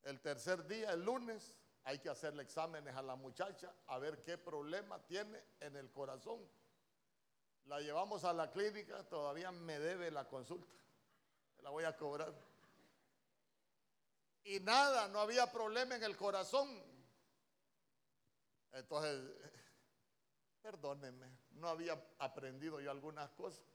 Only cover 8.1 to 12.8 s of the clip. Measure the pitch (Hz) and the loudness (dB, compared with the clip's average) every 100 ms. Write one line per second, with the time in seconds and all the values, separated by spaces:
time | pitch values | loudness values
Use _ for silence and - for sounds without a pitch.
8.1 | 208 170 170 156 170 208 208 208 - - | 2 2 4 2 2 2 0 -8 -8 -4
9.1 | 165 147 147 185 180 170 151 156 185 175 | -2 0 -2 -4 -6 -6 -2 0 0 -2
10.1 | 151 131 135 123 180 - - - _ _ | -4 -4 -6 -6 -8 -8 -20 -20 _ _
11.1 | _ _ _ _ _ 143 147 165 160 151 | _ _ _ _ _ -8 -2 -2 0 -2
12.1 | 143 156 147 - - - - | -2 -4 -6 -16 -20 -20 -20